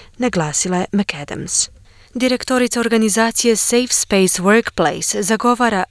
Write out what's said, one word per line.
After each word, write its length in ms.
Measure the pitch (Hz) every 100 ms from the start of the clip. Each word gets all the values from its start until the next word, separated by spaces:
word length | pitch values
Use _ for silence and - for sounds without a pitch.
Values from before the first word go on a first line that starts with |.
| - -
naglasila 600 | 247 185 151 143 185 180
je 80 | -
McAdams. 760 | 202 202 151 143 - 180 - - - - - -
Direktorica 680 | 247 254 247 - 254 247 240
organizacije 760 | 233 226 220 214 226 226 240 214
Safe 380 | - 240 247
Space 480 | - - 202 185 -
Workplace 800 | 185 220 226 - 160 170 - 208
zagovara 640 | 190 220 240 240 240 202 -